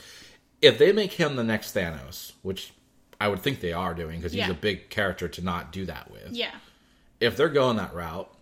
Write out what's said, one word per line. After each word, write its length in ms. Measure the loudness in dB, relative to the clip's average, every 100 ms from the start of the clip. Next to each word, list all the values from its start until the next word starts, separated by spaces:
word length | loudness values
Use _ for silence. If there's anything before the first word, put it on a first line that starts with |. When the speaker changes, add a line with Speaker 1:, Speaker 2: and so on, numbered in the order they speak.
| -16 -20 -20 -20 _ _
Speaker 1:
if 160 | 8 10
they 140 | 6
make 220 | 6 0
him 220 | 0 0 2
the 60 |
next 300 | 0 0 -2
Thanos, 600 | -2 -2 -4 -12 -14 -16 -12
which 320 | -8 -8 -10 -18 _ _ _ -4
I 80 | -2
would 100 | 0
think 220 | -2 -2
they 100 | -4
are 200 | -2 -4
doing, 280 | -4 -6 -6
'cause 120 | -4
he's 60 | -2
Speaker 2:
Yeah. 120 | -2
Speaker 1:
a 40 | 0
big 340 | -2 -2 -6
character 380 | -2 -2 -2 -6
to 120 | -6
not 300 | -4 -4 -6
do 140 | -10 -8
that 260 | -10 -14
with. 220 | -18 -12
Speaker 2:
Yeah. 200 | -6 -6 -8 -20 _ _ _ _ _
Speaker 1:
If 160 | 0 2
they're 100 | 2
going 280 | 4 4 2
that 160 | -2
route, 360 | -8 -8 -8 -12 -16